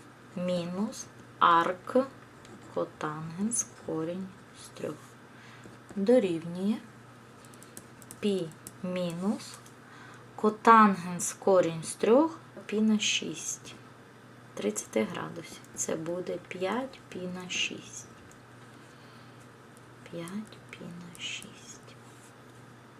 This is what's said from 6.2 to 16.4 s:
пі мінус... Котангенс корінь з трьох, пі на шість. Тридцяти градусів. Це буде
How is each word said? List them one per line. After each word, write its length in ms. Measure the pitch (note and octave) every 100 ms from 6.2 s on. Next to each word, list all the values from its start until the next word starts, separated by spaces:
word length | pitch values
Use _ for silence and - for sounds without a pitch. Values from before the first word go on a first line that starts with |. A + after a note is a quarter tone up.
| F#3+ E3 E3+ F3+ G3 B3 - - - - - - - - - - - - - -
пі 280 | G#3 F#3+ D#3+ - - -
мінус... 600 | F3+ F3+ F3 E3+ G3 D4 - - - - - - - - - - G#3+
Котангенс 880 | G#3+ - A3+ G#3+ F3+ F3+ F3 -
корінь 500 | - G3 F#3 E3+ E3
з 100 | D3+
трьох, 440 | - G3 C4 D#4+ - - - -
пі 160 | G#3
на 180 | A3 G#3
шість. 760 | - - E3 D3+ - - - - - - - - - - -
Тридцяти 500 | - - G#3+ - -
градусів. 560 | F3 - D#2+ E3+ - - - -
Це 200 | - D#3+
буде 420 | D#3+ F3 F3+ F3